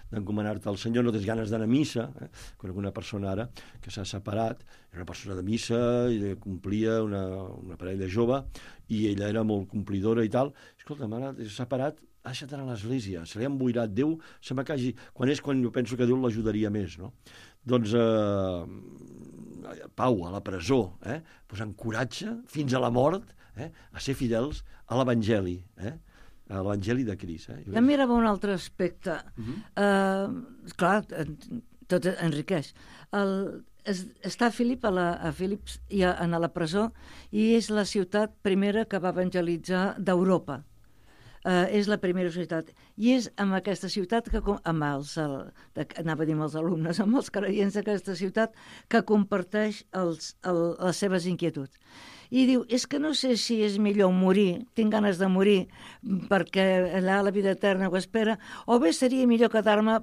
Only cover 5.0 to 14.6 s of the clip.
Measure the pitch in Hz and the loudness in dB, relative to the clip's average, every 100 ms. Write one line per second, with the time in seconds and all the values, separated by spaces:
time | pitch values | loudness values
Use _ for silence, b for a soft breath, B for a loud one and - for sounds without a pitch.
5 | 87 87 101 92 92 113 - 117 120 120 | -12 -12 -10 -6 -2 -2 0 0 2 2
6 | 123 117 101 95 101 92 98 104 110 113 | 2 0 -2 -4 -8 -8 -4 0 2 2
7 | 110 98 95 95 92 - - 85 90 95 | 0 -2 -4 -6 -10 -12 -14 -12 -8 -6
8 | 95 98 117 135 135 B B B - 110 | -2 0 2 2 -2 B B B -6 0
9 | 107 98 101 107 110 104 95 110 98 98 | 0 0 0 0 2 0 -2 -6 -4 0
10 | 101 113 110 120 139 - B B - 147 | 2 2 2 0 -2 -4 B B -14 -10
11 | 117 113 135 135 113 101 123 127 139 156 | -8 -6 -8 -10 -12 -10 -6 -4 -4 -6
12 | - _ - 127 135 139 131 117 107 131 | -16 _ -14 -12 -10 -10 -8 -6 -4 -4
13 | 101 90 82 101 131 139 127 117 113 98 | -4 -8 -8 -6 -4 0 0 0 0 0
14 | 147 160 B B - 131 | 0 -2 B B -8 -6